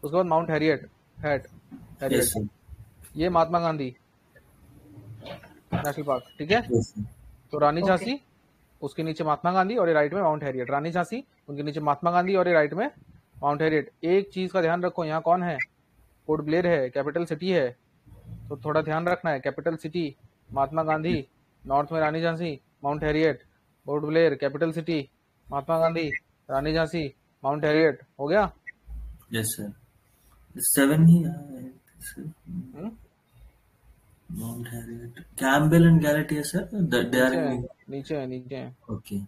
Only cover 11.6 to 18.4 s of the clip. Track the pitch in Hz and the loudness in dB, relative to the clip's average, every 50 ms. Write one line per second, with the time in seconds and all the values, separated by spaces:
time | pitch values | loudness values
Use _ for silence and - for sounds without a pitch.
11.6 | 147 151 147 156 151 147 143 - - 170 170 175 180 185 196 185 180 175 175 160 | -6 -6 -6 -2 0 0 0 2 0 2 2 2 2 2 2 2 4 4 4 4
12.6 | 151 147 151 170 233 294 - - _ - - - _ _ _ - 143 143 147 147 | 4 4 0 -4 -4 -4 -6 -12 _ -20 -20 -20 _ _ _ -4 -2 -2 0 2
13.6 | 156 160 156 151 143 - _ _ - 165 180 196 196 196 - 185 185 180 180 190 | 0 2 2 0 -2 -4 _ _ -2 2 2 2 0 -2 -6 -6 -6 -2 0 0
14.6 | 170 160 165 180 175 180 170 - 170 156 151 160 160 165 175 185 180 175 156 135 | 2 2 0 0 -2 -2 -2 -2 -4 -2 -4 -2 2 2 2 2 2 -2 -4 -4
15.6 | - _ _ _ _ _ _ _ _ _ _ _ _ - 156 151 151 151 156 170 | -6 _ _ _ _ _ _ _ _ _ _ _ _ -2 -2 -2 0 0 0 2
16.6 | 175 175 170 151 131 127 - 143 131 147 143 170 175 160 170 147 175 190 185 170 | 4 4 2 2 0 -2 -2 -4 -4 -2 -2 -4 -4 -4 -6 -6 -2 0 2 2
17.6 | 135 120 120 _ _ _ _ _ _ - - - - - - - | 2 0 -4 _ _ _ _ _ _ -20 -20 -20 -18 -18 -18 -16